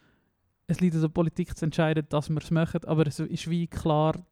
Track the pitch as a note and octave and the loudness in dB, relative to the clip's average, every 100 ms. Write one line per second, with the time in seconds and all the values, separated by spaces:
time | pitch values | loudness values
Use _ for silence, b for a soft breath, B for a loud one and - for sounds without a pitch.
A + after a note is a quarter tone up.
0 | b b b b _ _ - D#3 F3+ D#3+ | b b b b _ _ -6 0 2 2
1 | D#3 F3 D#3+ - F3 - D#3+ D#3+ D#3 D#3 | 0 2 0 0 -6 -4 -2 2 2 0
2 | D3+ D3 C#3+ D3+ - E3 E3 F3 - D#3 | 0 -2 0 -4 0 0 2 -2 0 2
3 | D#3 - D#3+ E3+ E3 E3+ E3+ - E3 D3+ | 2 0 -6 -6 -4 -4 -4 -4 0 2
4 | D#3 E3+ - | 2 -2 -8